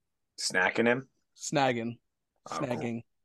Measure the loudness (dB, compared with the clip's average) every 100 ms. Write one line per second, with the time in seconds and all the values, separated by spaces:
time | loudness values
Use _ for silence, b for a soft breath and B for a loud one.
0 | _ _ _ -8 -2 2 2 4 2 2
1 | -2 _ _ -14 -2 2 2 2 -4 -8
2 | _ _ _ _ -10 -6 -4 -4 -4 -6
3 | -10 _